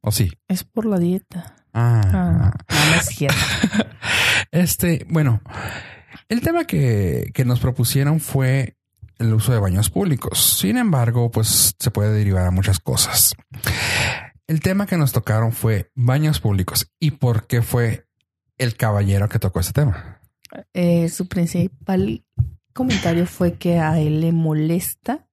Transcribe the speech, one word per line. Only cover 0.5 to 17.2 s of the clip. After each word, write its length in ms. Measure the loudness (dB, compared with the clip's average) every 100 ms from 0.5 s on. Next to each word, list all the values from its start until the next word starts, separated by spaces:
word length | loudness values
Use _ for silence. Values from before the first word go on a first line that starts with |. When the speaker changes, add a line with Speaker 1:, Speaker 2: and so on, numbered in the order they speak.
| -6
Speaker 2:
por 220 | -4 -6 -2
la 120 | 0
dieta. 560 | 0 -2 _ -16 -16 _ _
Speaker 1:
Ah. 280 | 0 2 4 4
Speaker 2:
Ah, 400 | 2 2 2 2 0 -2
no, 220 | 2 2
no 40 | 2
es 60 | -2
cierto. 320 | -4 -2 -2
Speaker 1:
<laughs> 460 | -2 -2 -2 -2 -4 -8 -4 -2 0 0 -2
Este, 540 | 0 0 0 0 -2 0
bueno, 320 | 2 2 2 -2 -12 -12 -12 -16 -20 -20 -20 -4
el 120 | -2
tema 240 | 0 0
que, 680 | 0 0 2 2 0 -2 -4
que 120 | -2
nos 160 | 0 2
propusieron 580 | 0 0 0 2 2 0
fue 580 | 0 0 2 0 -2 _ _ _ -20 _
el 140 | 0
uso 200 | 2 2
de 80 | 2
baños 300 | 2 2 0
públicos. 500 | 0 0 -2 -2 0 0 0
Sin 180 | 0 2
embargo, 540 | 2 2 2 2 0
pues, 460 | 0 0 2 0 0
se 120 | -4
puede 200 | 0 0
derivar 340 | 2 2 2 2
a 40 |
muchas 300 | 2 0 0
cosas. 520 | -2 -2 0 2 0 -2 _ -8 -4 -4 -2 -2 -2 -4 -12 _ -4
El 100 | -2
tema 280 | 0 0 0
que 100 | 0
nos 160 | 2
tocaron 400 | 0 0 0 0
fue 400 | 0 0 0 -4
baños 460 | 0 2 2 2 0
públicos. 500 | 0 0 0 -4 -6 _
¿Y 140 | -2
por 340 | 0